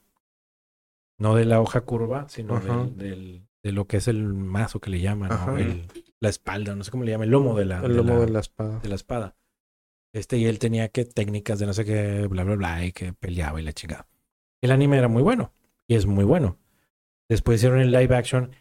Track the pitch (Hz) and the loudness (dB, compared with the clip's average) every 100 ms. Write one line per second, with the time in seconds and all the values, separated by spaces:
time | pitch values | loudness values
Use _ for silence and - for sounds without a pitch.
0 | _ _ _ _ _ _ _ _ _ _ | _ _ _ _ _ _ _ _ _ _
1 | _ - 107 113 113 113 107 123 - 117 | _ -4 2 4 4 4 2 0 -2 -4
2 | 113 131 143 - 107 117 98 120 123 98 | -4 -6 -8 -12 -6 -4 -2 -2 -2 -6
3 | 98 92 92 90 - _ 104 98 98 101 | -10 -10 -12 -18 -20 _ -6 -4 -2 0
4 | 120 110 107 98 95 98 110 104 - 90 | 0 0 -2 -4 -4 -2 -2 -4 -6 -2
5 | 95 104 95 107 92 135 90 87 85 349 | -2 -2 -2 -4 -2 -2 -2 -4 -10 -16
6 | - _ 107 - - 98 104 101 101 127 | -20 _ -4 -2 -6 -6 -6 -8 -8 -6
7 | 117 110 110 135 135 107 95 90 123 120 | -4 -2 2 4 4 2 0 -2 0 2
8 | 117 120 113 110 - - 110 110 113 98 | 4 4 2 0 -4 -6 -8 -6 -6 -8
9 | - 123 95 - _ _ _ _ _ _ | -6 -8 -8 -12 _ _ _ _ _ _
10 | _ 110 - 123 113 107 117 113 110 - | _ -10 -4 0 2 2 0 0 0 -2
11 | 117 - 104 104 101 104 104 98 104 107 | -4 -2 -2 -2 -4 -2 -2 -2 0 0
12 | 104 101 101 92 92 104 90 85 90 - | 0 -2 -2 -2 0 0 -2 -2 -4 -6
13 | 90 87 95 87 76 78 78 - 78 71 | -10 -10 -6 -4 -4 -4 -6 -10 -10 -12
14 | - _ _ _ _ _ 123 135 143 139 | -14 _ _ _ _ _ 2 4 6 4
15 | 123 113 160 247 123 _ _ _ - 113 | 4 4 4 2 -2 _ _ _ 0 2
16 | 98 98 101 170 110 - _ _ _ _ | 4 4 4 4 2 -2 _ _ _ _
17 | _ _ - 113 - 117 127 127 127 127 | _ _ -2 0 4 4 4 4 4 4
18 | 127 123 117 127 123 - | 4 2 0 -2 -2 -8